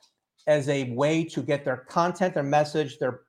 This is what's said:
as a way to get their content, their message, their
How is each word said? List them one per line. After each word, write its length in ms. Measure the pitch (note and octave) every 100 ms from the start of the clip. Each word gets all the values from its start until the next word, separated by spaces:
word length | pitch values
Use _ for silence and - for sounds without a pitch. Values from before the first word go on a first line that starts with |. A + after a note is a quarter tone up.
| _ _ _ _ -
as 240 | D3+ C#3
a 220 | C#3 B2+
way 320 | A#2 C#3+ D#3+
to 180 | D#3+ -
get 240 | B2+ C#3+ C#3+
their 120 | B2
content, 580 | - F3+ F3 F3+ F#3 D#3+
their 80 |
message, 560 | C#3 D3 D3 D#3+ C#3 -
their 240 | C3 B2